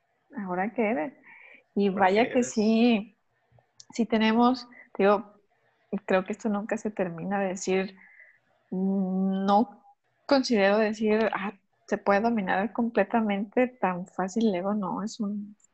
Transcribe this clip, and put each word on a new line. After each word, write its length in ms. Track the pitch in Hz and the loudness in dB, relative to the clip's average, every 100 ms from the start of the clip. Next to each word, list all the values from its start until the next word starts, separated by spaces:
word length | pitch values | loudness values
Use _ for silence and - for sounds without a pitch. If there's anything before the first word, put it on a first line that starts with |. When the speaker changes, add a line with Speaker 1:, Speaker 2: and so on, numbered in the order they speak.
| _ _ _ - | _ _ _ -12
Speaker 1:
¿ahora 360 | 190 180 196 | -6 -4 -4
qué 160 | - 214 | -2 -2
eres? 220 | 254 302 - - - - - _ - | -2 -6 -10 -20 -20 -20 -20 _ -2
Y 140 | 202 | 0
Speaker 2:
¿Ahora 180 | 190 190 | 2 2
Speaker 1:
vaya 200 | 202 240 | 4 2
Speaker 2:
qué 20 | |
Speaker 1:
que 120 | 262 | 0
Speaker 2:
eres? 0 | |
Speaker 1:
sí, 760 | 240 - 214 220 240 220 202 _ _ _ _ _ _ _ - | 0 0 2 4 4 2 -2 _ _ _ _ _ _ _ -12
sí 120 | - 220 | -4 0
tenemos, 640 | 220 220 220 240 254 - - - - | 2 2 4 4 2 -6 -20 -12 0
digo, 360 | 196 202 - _ _ _ _ _ - 196 - | 4 4 0 _ _ _ _ _ -10 -8 0
creo 200 | 190 190 | 0 0
que 80 | |
esto 160 | 208 233 | -6 -4
nunca 280 | 202 214 226 | -4 -4 -6
se 140 | 220 | -6
termina 480 | 208 185 165 175 202 | -4 -6 -6 -6 -4
de 100 | 196 | -4
decir, 480 | 190 - 190 190 - - - - _ _ _ - | -4 -2 -2 -2 -10 -20 -20 -20 _ _ _ -10
no 1120 | 185 190 196 185 185 190 190 196 202 247 - _ _ _ _ - | -4 -2 0 -2 -2 -2 0 2 2 2 -6 _ _ _ _ 0
considero 520 | 277 262 233 196 208 | 0 2 2 4 4
decir, 520 | 220 214 214 214 220 | 0 0 0 2 0
"Ah, 200 | - 196 - _ _ - | -2 -8 -10 _ _ -6
se 100 | 196 | -4
puede 240 | - 202 | 0 2
dominar 520 | 226 233 185 180 214 | 2 -2 0 -2 -2
completamente 960 | - 233 226 196 233 220 196 202 - 247 | -2 -2 0 2 2 0 -2 -2 0 -2
tan 400 | 247 185 180 185 | -2 -4 -4 -8
fácil 400 | - 190 226 226 | -6 -4 0 0
el 60 | 180 | 0
ego", 180 | 190 | -2
no, 300 | 214 185 170 | -2 -4 -4
es 160 | 208 - | -6 -6
un, 380 | 202 208 202 208 _ | -6 -6 -10 -16 _